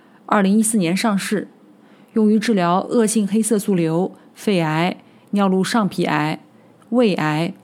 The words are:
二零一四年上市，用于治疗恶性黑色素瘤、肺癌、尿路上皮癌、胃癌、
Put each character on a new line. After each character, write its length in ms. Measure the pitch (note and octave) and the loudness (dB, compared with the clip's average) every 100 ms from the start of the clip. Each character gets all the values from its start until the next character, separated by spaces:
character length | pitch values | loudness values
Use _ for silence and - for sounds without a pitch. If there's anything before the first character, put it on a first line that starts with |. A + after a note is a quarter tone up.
| _ - - | _ -20 -4
二 160 | G#3+ | 0
零 120 | F#3+ G#3+ | 2 2
一 60 | |
四 160 | G#3+ A3 | 0 0
年 180 | E3 F#3+ | 0 0
上 220 | A#3 G3 | -2 -2
市， 300 | - G3+ - - - - - - - | -2 -6 -6 -16 -20 -20 -20 -20 -6
用 160 | A3+ G#3+ | 0 2
于 80 | G#3+ | 2
治 160 | G#3+ | 2
疗 280 | G3+ F3 F3+ | 2 2 0
恶 260 | - B3 G#3+ | 0 0 2
性 200 | A3 G3 | 0 0
黑 140 | G#3+ | 0
色 160 | G#3+ G#3 | 0 -2
素 160 | G3+ | 0
瘤、 380 | F3+ D#3+ E3 F#3+ - - - | 0 0 0 -2 -6 -20 -8
肺 260 | - F#3 | -2 0
癌、 360 | D#3 D#3 F3+ - - - _ | 0 0 -2 -4 -14 -20 _
尿 160 | G3+ G3 | 0 2
路 160 | F#3 | 2
上 260 | F#3 A#3+ F#3+ | 0 0 0
皮 160 | - E3 | -2 -2
癌、 360 | D3+ D3+ - - - - _ - | -2 -2 -6 -12 -20 -20 _ -4
胃 260 | A#3 A3+ E3 | 0 0 0
癌、 380 | D3+ D3+ E3+ - | -2 -2 -4 -8